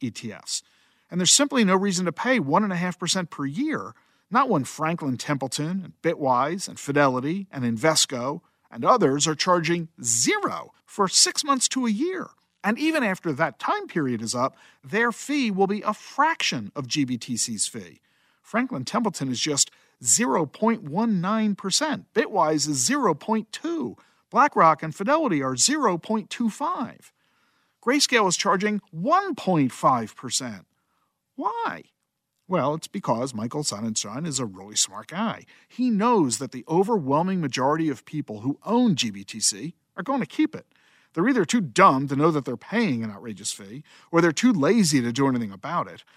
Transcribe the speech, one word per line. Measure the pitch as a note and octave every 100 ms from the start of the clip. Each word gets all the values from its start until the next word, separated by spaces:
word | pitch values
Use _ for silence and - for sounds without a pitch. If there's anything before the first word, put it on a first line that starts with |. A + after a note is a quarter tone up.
E | B2
T | - A2+
Fs. | F2+ - - - _ _ _ -
And | F3
there's | E3+
simply | - C#4+ C4
no | G3 F#3+
reason | G3+ F3 F3
to |
pay | - B3 B3+
one | C#3 E3+
and | G#3
a | F3
half | F3+ -
percent | F3 F#3+ E3+
per | - C#3
year, | D#3+ D#4 C#3+ F#2+ - _ _ -
not | A#3 C4+
when | D#3+
Franklin | A#2+ - D#3 E3+ D3 A#2+
Templeton | - C#3+ C3+ - D#3 F#3+
and | F3 -
Bitwise | E3 D#3+ C3+ B2 C#3+ F#3+ -
and | -
Fidelity | - C#3+ C#3 B2+ C#3 G3 F#3+
and | C#3
Invesco | A#2+ A2+ D#3 D3+ - B2 B2 F3 _ _ _
and | A#2+
others | E3 B3 D3+ C#3+ D#3
are | D3+
charging | F#3 F3 D#3+ F3 D#3+ -
zero | B2 - - G#4 F#4 E3+ - _
for | _ - F#3+
six | - F4+ -
months | D4 C4+ -
to | C4 A#3+
a |
year. | G#3 E4+ F#4+ - _ _ _
And | G3 G#3+
even | D#4 D#4+
after | A3 F#3 E3+
that | C3+ D#3+ -
time | - G#4 F4+
period | F3 C3 A2+
is | A2+
up, | B2 C3+ - _ _
their | C3+ G3+ A#3+
fee | - - D4 A#3+
will | F#3+ F#3+
be | G#3
a | -
fraction | G#3+ - - D4+ E4 - C3+ G2+
of | C#3+ B2
G | D3+
B | B2+ A#2+
T | - A2+
C's | - G#2 -
fee. | A#2 F2 - _ _ _ _
Franklin | _ A3 B3+ E3
Templeton | B2+ A#2+ G3+ - C3+
is | A#2+
just | D3+ C#3 - _ _ _
zero | B2 - B3 A3+ D3+
point | - A3 A3
one | D#3+ E3 A#3 F#3+
nine | F3+ A3 G#3+
percent. | F#3+ G3 - D4+ B3+ -
Bitwise | - D4 G3 D#3 D#3 D3
is | C#3
zero | A#2+ C#4+ A3
point | C#3+ - A3 -
two. | - D#4+ E4 A#2 - _ _ _
BlackRock | G#3 C#4+ G3+ E3 D3+
and | D#3+
Fidelity | - G3+ D#4 C#4 D3+
are | C3
zero | B2 - D4+ A#3+ F3
point | - A3 E3
two | - A#3
five. | - D4+ F4+ D3+ - - _ _ _ _ _ _ _
Grayscale | A3+ C#4+ - A#3+ F#3+
is | -
charging | G3+ F#3 G#3 G#3 -
one | D#3+ A3 F4+ G4 C4+
point | - E3 C3
five | - D#3 B2 A2 -
percent. | B2 - B2 G2 - _ _ _ _ _ _ -
Why? | F#4 A#4 A4+ E2 - _ _ _ _ _ -
Well, | F3+ C3+
it's | D#3+ -
because | G3+ - A#2 C3+
Michael | A2 A#2+ D3+
Sonnenschein | D3 G#2 A2+ A2 G#2 A#2+ E3+
is | C3
a |
really | A2+ F#2+ G2+
smart | G#2 - G2+ -
guy. | E3 A3 F#2 - - _
He | - B3+
knows | G3+ A3+ A3+ C#3 A2+
that | C3
the | B2+ -
overwhelming | E3 G3 A3 C3 D3 F#3+ F#3+
majority | D3 C3 C3 D#3+ D#3+
of | B2
people | - D3+ - G#2+
who | B2+ D3 -
own | A#3+ A#3+ D3+
G | A#2
B | G2
T | G2 A2
C | - G2 D3+ - _ -
are |
going | F3+ C4+
to | F#3
keep | - D#4 -
it. | - _ _ _ _
They're | D#3+ A3
either | B3+
too | D#3+ A#3+
dumb | D#3 E3 F#3 C3+ C#3
to | C#3
know | D#3+
that | D3
they're | C3 A#2+
paying | - G#3+ G#3+ A#2
an | A2
outrageous | G2+ A#2 F#2+ -
fee, | - G2 C3 - - -
or | E3+
they're | E3+
too | - B3+
lazy | F#3+ C#3+ A#3 E3+ C#3+
to | A#2+
do | A#2+ C3+
anything | B2 G#2+
about | F#2+ C#3 E3+ F#2+
it, | E2+ -